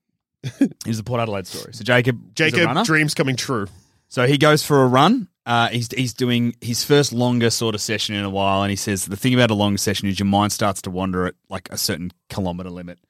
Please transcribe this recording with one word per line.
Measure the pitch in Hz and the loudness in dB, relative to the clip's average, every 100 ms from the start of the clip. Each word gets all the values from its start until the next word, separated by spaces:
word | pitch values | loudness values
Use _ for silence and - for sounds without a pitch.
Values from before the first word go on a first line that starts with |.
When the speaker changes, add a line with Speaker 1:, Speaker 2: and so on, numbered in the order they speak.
| _ _ _ _ | _ _ _ _
Speaker 1:
<laughs> | 123 - | -12 -2
It | 190 - 107 | -2 -2 -8
was | 110 | -6
the | |
Port | 104 123 | -4 -4
Adelaide | 113 98 92 | -4 -6 -8
story. | - - | -12 -14
So | - | -8
Jacob | 107 123 123 117 | 2 2 2 -2
is | 92 | -6
a | |
Speaker 2:
Jacob, | 110 156 165 165 | -2 0 2 2
Speaker 1:
runner. | 151 | 2
Speaker 2:
dreams | 233 156 151 | 2 2 2
coming | - 135 | 0 -2
true. | 123 - 120 98 - _ _ _ | -2 -4 -4 -4 -10 _ _ _
Speaker 1:
So | 131 127 | 0 2
he | 143 | 4
goes | 151 151 | 4 4
for | - 143 | 4 4
a | 127 | 6
run. | 127 160 254 185 _ | 6 6 4 -2 _
Uh, | - 120 117 | -2 0 2
he's, | 120 117 | -2 -4
he's | - 127 | -4 -4
doing | - 123 120 120 - | -2 0 2 0 -2
his | 117 117 | -6 -4
first | - 143 135 | 2 2 2
longer | 117 123 123 113 | 0 0 2 2
sort | - 117 | 0 -2
of | 107 | -4
session | - 104 - | -4 -4 -4
in | 104 | -4
a | 101 | -4
while, | 95 98 98 | 0 0 2
and | 101 | 0
he | 98 | -2
says, | - 95 - | -2 -4 -4
"The | 98 | -4
thing | 131 | 0
about | 127 117 | 2 4
a | |
long | 104 104 98 | 2 0 0
session | - 98 98 | -2 -2 -2
is | 92 | 0
your | 101 | 2
mind | 101 104 | 2 2
starts | - 104 95 | 0 -2 -2
to | 98 | -8
wander | 90 95 90 90 | -6 -4 -2 -4
at, | - _ | -6 _
like, | 92 - | -14 -12
a | 92 | -6
certain | - 82 90 - - | -6 -6 -8 -12 -10
kilometre | - 92 87 92 | -6 -4 -6 -10
limit | 87 87 - _ | -14 -16 -18 _